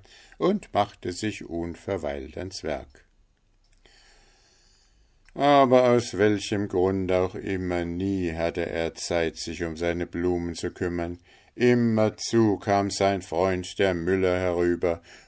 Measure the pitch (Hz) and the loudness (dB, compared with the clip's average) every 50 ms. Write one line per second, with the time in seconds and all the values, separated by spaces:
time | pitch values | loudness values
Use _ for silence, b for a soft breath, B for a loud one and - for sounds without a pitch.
0 | B B B B B B B B - 170 202 202 - - - 101 101 - - _ | B B B B B B B B 0 0 0 0 -4 -4 0 0 0 0 -2 _
1 | - 95 90 - - 107 101 - - - 85 85 85 87 82 - - - 101 92 | -8 -8 -6 -4 -4 -6 -6 -6 -10 -8 -6 -6 -6 -6 -8 -10 -6 -6 -6 -4
2 | 76 73 71 71 67 67 - 85 87 95 - - - 80 73 65 - - _ - | -4 -6 -6 -6 -10 -10 -10 -10 -10 -10 -10 -8 -6 -6 -6 -6 -8 -12 _ -20
3 | _ _ _ _ _ _ _ _ _ _ _ _ _ _ _ _ b b b b | _ _ _ _ _ _ _ _ _ _ _ _ _ _ _ _ b b b b
4 | b b b b b b b b b b b b b b b b b b b b | b b b b b b b b b b b b b b b b b b b b
5 | b b b b _ _ _ 143 139 143 147 139 139 123 127 127 127 123 120 120 | b b b b _ _ _ 0 2 4 6 6 6 8 6 6 6 6 4 4
6 | 117 - - 92 101 107 104 101 101 - 110 101 104 98 - 92 87 95 95 98 | 2 0 0 2 2 2 2 0 -2 -4 -4 -4 -4 -2 0 2 2 2 2 0
7 | 92 90 92 92 92 92 - - - 101 95 92 92 90 87 87 85 85 85 87 | 0 2 2 2 2 0 -2 -8 -6 -4 -4 -2 -2 -2 -2 -2 -2 -4 -4 -4
8 | 95 98 98 95 92 85 80 80 82 85 82 90 85 - - 82 82 82 80 - | -2 -2 -2 0 -2 -2 -2 -2 -2 -2 -2 -2 -4 -4 -2 -4 -4 -4 -4 -6
9 | - - 90 85 85 80 78 - - - 82 80 87 82 80 78 85 85 85 85 | -6 -2 0 0 0 -2 -2 -6 -8 -8 -6 -6 -6 -6 -4 -4 -2 -2 -2 -2
10 | 87 85 - 85 85 90 90 87 85 85 82 - - 90 85 - 98 90 87 87 | -4 -6 -6 -2 0 0 0 0 -2 -4 -6 -6 -8 -8 -6 -4 -4 -4 -2 -4
11 | 85 85 87 - b b b b b b b - 120 123 123 123 120 117 110 110 | -4 -6 -8 -10 b b b b b b b 0 2 4 4 4 4 2 2 2
12 | 107 107 107 - - - - 117 113 107 101 90 - - 101 101 98 101 95 - | 2 2 0 -2 -6 0 2 4 4 4 2 0 0 2 2 2 2 0 0 0
13 | 98 98 98 95 90 - 82 82 90 95 92 90 90 - - - 98 98 92 85 | 2 2 0 0 -4 -4 0 0 2 2 0 -2 -4 -8 -2 0 0 2 2 0
14 | 82 87 95 95 92 92 90 90 92 90 87 85 87 87 87 85 90 90 82 - | 0 0 0 2 2 2 2 2 0 0 0 2 2 2 2 2 0 -2 -2 -2
15 | B B B B B | B B B B B